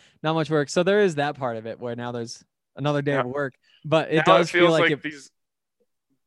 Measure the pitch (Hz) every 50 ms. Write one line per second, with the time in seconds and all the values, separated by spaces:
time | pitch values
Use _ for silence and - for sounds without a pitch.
0 | _ _ _ _ - 156 160 165 156 143 160 151 143 - - 180 175 196 202 208
1 | 208 185 156 147 143 147 139 127 139 120 117 113 110 113 101 - 117 120 117 117
2 | 120 123 120 120 117 117 - - - _ _ _ _ _ _ - 139 147 147 143
3 | 143 143 139 135 123 123 131 147 143 131 - _ _ _ _ _ - 147 156 160
4 | 143 - 156 160 156 175 185 185 175 165 - 175 175 170 160 156 165 160 147 123
5 | - 151 151 139 131 - _ _ _ _ _ _ _ _ _ _ _ _ _ _
6 | _ _ _ _ _